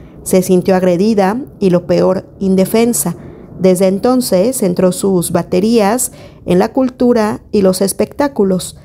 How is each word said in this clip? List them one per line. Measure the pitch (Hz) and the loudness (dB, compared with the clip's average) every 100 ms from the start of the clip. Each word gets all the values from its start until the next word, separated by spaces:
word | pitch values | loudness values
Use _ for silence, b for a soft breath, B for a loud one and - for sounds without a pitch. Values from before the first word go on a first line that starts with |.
| B B | B B
Se | - 151 | 0 0
sintió | 185 185 180 | 2 2 2
agredida | 185 185 175 214 208 190 233 294 - | 2 2 2 2 2 0 -2 -8 -4
y, | 196 | 0
lo | 175 175 | 0 0
peor, | 175 180 185 - - | 0 2 0 -6 -6
indefensa. | 196 185 185 226 233 226 175 - B B B - | 0 0 2 0 0 0 -4 -8 B B B -2
Desde | 185 180 190 | 2 2 2
entonces | 196 240 254 247 185 220 262 | 0 0 0 0 0 0 0
centró | 190 175 180 | -2 0 0
sus | 180 196 180 170 | 0 0 0 0
baterías | 175 170 180 220 233 202 247 - B B B - | -4 -2 0 2 2 2 0 -4 B B B -2
en | 180 | -2
la | 220 | 0
cultura | 269 254 - 247 226 214 233 - | -2 -4 0 0 2 0 -6 -4
y | 214 | 0
los | 185 185 | 2 2
espectáculos. | 196 - - - 285 277 196 185 - B | -2 -2 -6 -4 -4 -2 -2 -2 -6 B